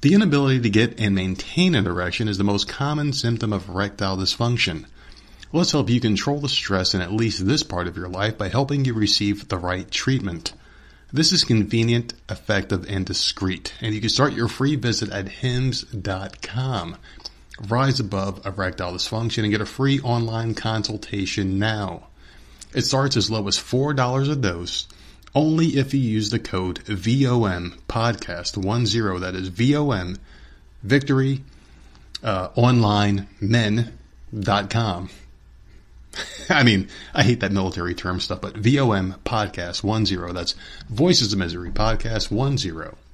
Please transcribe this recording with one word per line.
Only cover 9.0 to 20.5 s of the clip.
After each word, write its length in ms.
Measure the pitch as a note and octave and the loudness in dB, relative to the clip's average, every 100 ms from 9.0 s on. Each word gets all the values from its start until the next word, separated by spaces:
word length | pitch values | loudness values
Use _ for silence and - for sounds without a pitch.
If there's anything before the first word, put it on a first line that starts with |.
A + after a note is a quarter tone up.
| G#2 - G2+ G#2 - | 2 2 2 -2 -4
the 100 | F#2 | -4
right 320 | F2 F#2 F2+ | -2 -4 -4
treatment. 640 | - - C3 G2 E2+ - - - - - - - | -4 0 0 0 -6 -10 -12 -20 -20 -20 -20 -8
This 200 | B2+ D#3+ | 0 2
is 120 | F3 | 4
convenient, 720 | - A2+ G2+ A#2 A2+ A#2 A#2+ - - | 4 2 4 2 4 2 0 -12 -10
effective, 560 | F#2+ - G2+ F#2 G2 F2+ | -10 -2 -2 0 -4 -2
and 160 | G2 | -4
discreet, 680 | F#2 F#2+ - - F#2+ F#2 - - | -2 -2 -2 -2 -2 -2 -8 -8
and 120 | A2+ | -4
you 60 | G#2+ | -2
can 80 | G#2+ | 0
start 240 | - D3 | 2 2
your 160 | - A2+ | 2 -2
free 280 | - C3+ D3 | 0 0 2
visit 340 | A#2 G#2+ G2+ | 0 -2 -2
at 180 | G2 G2 | -6 -6
hims 540 | - B2+ B2 C3 A#2 | -4 -2 0 0 -2
dot 580 | - G#2 F#2+ F#2 G2 - | -6 -8 -6 -6 -6 -12
com. 560 | - A#2 C3 A#2+ E2+ F2 - - - - - - G#2+ | -8 -6 -4 -4 -6 -10 -18 -18 -18 -18 -20 -14 -2
Rise 320 | A#2 C3+ C3 | 0 2 0
above 460 | G#2+ G2 G2 G2 - | -2 -2 -4 -6 -8
erectile 480 | F#2+ F#2 F2+ F2+ | -4 -4 -4 -6
dysfunction 480 | F2+ - A2 A2+ A2+ | -6 -4 -2 -2 0
and 80 | G#2+ | 0
get 100 | G#2 | 0
a 60 | G2+ | -2
free 340 | - C3+ C#3 | 0 2 2
online 540 | B2+ A#2+ A#2 A2+ A2+ | 2 0 0 -2 -4